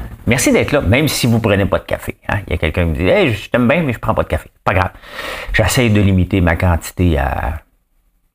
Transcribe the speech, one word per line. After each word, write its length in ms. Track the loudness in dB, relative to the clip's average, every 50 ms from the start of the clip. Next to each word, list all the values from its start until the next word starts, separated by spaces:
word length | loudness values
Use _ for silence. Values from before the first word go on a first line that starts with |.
| -12 -14 -16 -6 -2
Merci 240 | -2 0 2 2 2
d'être 220 | 2 2 2 2 0
là, 80 | 0
même 260 | 2 2 2 2 2
si 200 | 0 0 0 0
vous 120 | 2 2 2
prenez 260 | 2 2 2 2 2
pas 140 | 0 0 -2
de 60 | -2
café, 320 | -4 -8 -8 -8 -10 -12 _ -6
hein. 120 | -6 -6 -4 -4
Il 60 | -4
y 20 | -4
a 20 |
quelqu'un 260 | -2 -2 -2 -2 0 -2
qui 60 | -2
me 60 | 0
dit, « 120 | 0 0
Hey, 240 | 2 2 2 2 0
je 180 | 0 -4 -4 -4
t'aime 200 | -2 0 2 2
bien, 140 | 2 0 0
mais 100 | -2 -4
je 60 | -4
prends 140 | -4 -2 -2
pas 100 | -2 -2
de 40 |
café. » 240 | -2 -4 -6 -6 -10 _ _ _
Pas 80 | -2 0
grave. 180 | 0 0 -2 -4 -10 -18 -18 -14 -14 -12 -10 -12 -10 -8 -4 0
J'essaie 340 | 0 0 2 2 2 2
de 140 | 2 4 4
limiter 400 | 4 4 4 2 2 2 2 2
ma 160 | 2 2 2
quantité 600 | 2 2 0 0 0 -2 -6 -4 0 0 2 2
à 440 | 0 0 -2 -4 -4 -4 -6 -6 -8 -10 _ _ _ _ _ _ _ _ _ _ _ _ _ _